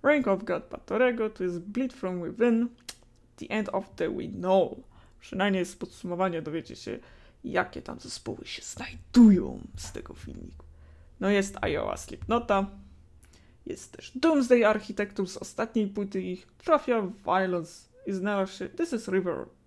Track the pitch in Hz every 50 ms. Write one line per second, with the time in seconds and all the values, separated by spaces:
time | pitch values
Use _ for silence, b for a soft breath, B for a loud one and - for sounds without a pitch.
0 | - 254 302 294 247 214 196 190 208 - 175 - - - - - - - - 220
1 | 254 247 240 226 220 220 220 - 185 180 175 175 175 202 208 240 269 254 - -
2 | - 185 180 180 170 170 185 - 233 240 226 226 240 233 - _ _ - - _
3 | _ _ _ _ _ _ _ - - - - 220 208 - - 190 190 - - -
4 | 170 160 - - - - - 190 175 185 190 190 170 - - - - b b b
5 | b b b b - - - 190 190 202 196 185 175 180 - - 180 - - -
6 | - 175 175 170 190 190 165 160 156 156 147 165 - - - - - - 104 -
7 | B B B B B B B B - - 196 185 - - - - - - - -
8 | - - - - - 110 101 - - - - - - - - - 240 - - -
9 | - - - 247 233 220 196 175 95 69 64 - - - - - - - - -
10 | - - - - - - - - - - - - - b b b b b b b
11 | b b b - 190 196 208 202 196 196 196 - - - 151 - - - - -
12 | - - - - - - 220 240 233 - 202 190 196 202 - - - - - -
13 | - - - - b b b b b b b b _ - - - - - - -
14 | - - - 254 - 330 320 285 254 240 247 240 226 208 214 208 - - 185 -
15 | 208 202 - - 190 185 - - - - - - 220 226 - 226 208 196 202 208
16 | 202 196 - 196 185 185 180 185 - _ _ _ - - 320 285 - - 240 226
17 | 202 180 - - - - 175 190 190 185 180 175 165 165 - - - _ _ -
18 | - - 196 190 185 208 208 196 190 190 - - 185 - - - 339 330 269 220
19 | 214 - 185 190 180 180 165 67 - - _ _ _